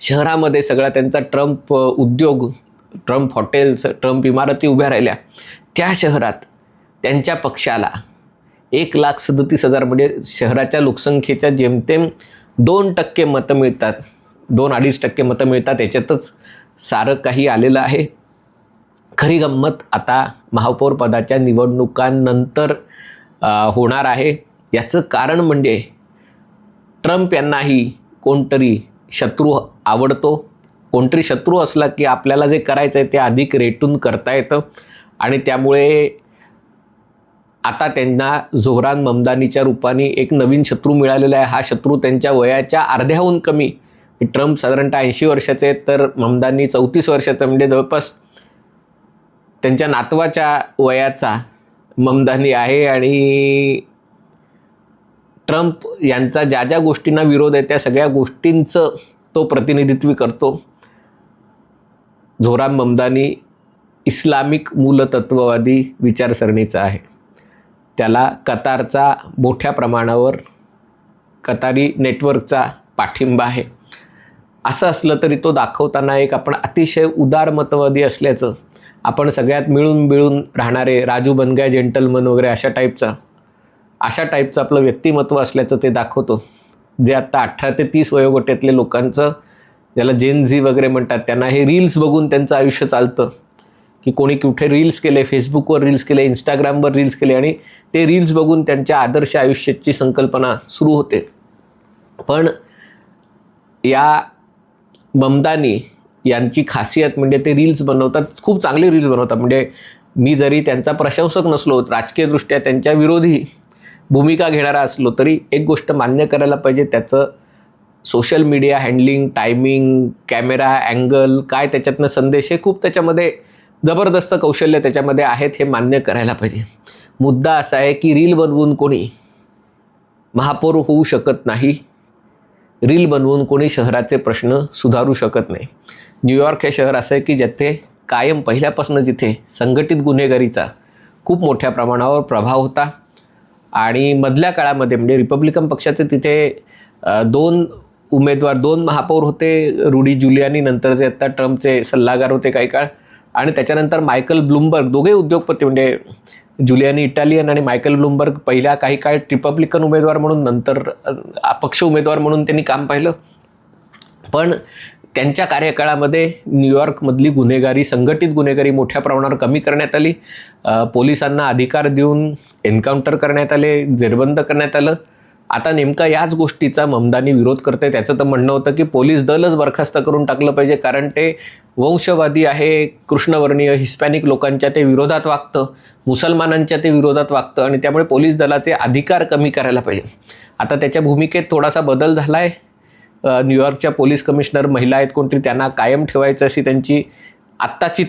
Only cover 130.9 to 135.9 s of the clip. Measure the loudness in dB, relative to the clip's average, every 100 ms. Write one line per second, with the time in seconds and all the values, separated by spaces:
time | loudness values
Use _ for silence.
130.9 | 2 2 0 0 -2 -4 -2 0 -2 -8
131.9 | _ _ _ _ _ _ _ _ _ 2
132.9 | 2 2 2 2 0 0 0 0 0 0
133.9 | -2 -2 -2 -2 -2 0 -2 -2 -4 0
134.9 | 2 0 0 -2 -2 -4 -8 -12 -20 -20